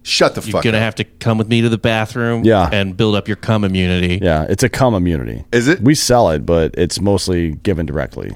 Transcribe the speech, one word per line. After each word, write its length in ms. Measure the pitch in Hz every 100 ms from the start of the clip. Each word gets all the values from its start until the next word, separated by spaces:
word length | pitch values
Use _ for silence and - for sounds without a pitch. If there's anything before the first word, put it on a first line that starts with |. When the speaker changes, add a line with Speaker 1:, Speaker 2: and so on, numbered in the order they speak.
Speaker 1:
Shut 300 | - - 170
the 60 | -
Speaker 2:
You're 120 | 98
Speaker 1:
fuck 120 | 95
Speaker 2:
gonna 140 | 117 110
Speaker 1:
up. 40 |
Speaker 2:
have 100 | 113 -
to 80 |
come 320 | 107 - 117 110
with 120 | 110
me 120 | 117
to 80 | 117
the 80 | 110
bathroom 680 | 117 113 110 123 117 117
Speaker 3:
Yeah. 220 | 110 104 87
Speaker 2:
and 240 | 98 98 90
build 180 | 110
up 140 | 104 -
your 80 | 104
cum 260 | - 110
immunity. 560 | 98 95 90 90 90 90
Speaker 3:
Yeah, 240 | 92 78 -
it's 140 | 98
a 80 | 127
cum 240 | - 127
immunity. 500 | 101 90 76 57 57 -
Speaker 1:
Is 160 | 120 123
it? 140 | 185
Speaker 3:
We 120 | 113
sell 360 | 156 - 120 95
it, 160 | 78 57
but 280 | 82 78 -
it's 200 | 87 -
mostly 580 | 98 95 - 87 85 71
given 280 | 104 87
directly. 480 | 78 71 65 - 50